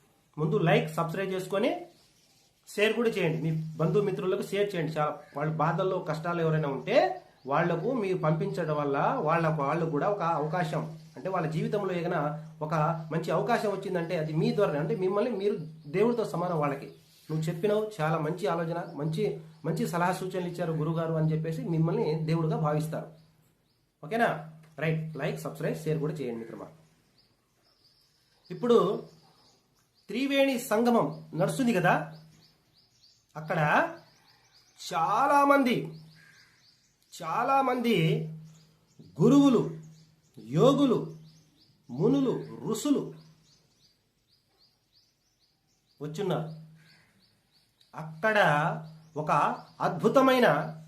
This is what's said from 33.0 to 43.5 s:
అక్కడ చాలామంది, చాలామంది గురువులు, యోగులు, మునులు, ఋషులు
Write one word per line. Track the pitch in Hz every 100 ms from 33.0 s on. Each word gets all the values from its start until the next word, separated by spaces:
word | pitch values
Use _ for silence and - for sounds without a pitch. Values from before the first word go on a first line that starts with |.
| _ _ _ 151
అక్కడ | 160 170 151 214 339 - - _ _ _ _ _ _ -
చాలామంది, | - 175 165 214 285 285 277 277 254 202 - - - - - - - _ _ _ _ _ _
చాలామంది | - 160 185 262 277 247 254 233 190 160 160 - - - - _ _ _ _ - -
గురువులు, | 214 285 277 214 160 - - - _ _ _ - 107 147
యోగులు, | 262 277 277 165 - - - - _ _ _ _ -
మునులు, | 123 214 277 254 - - - 143
ఋషులు | 220 294 233 - - - _ _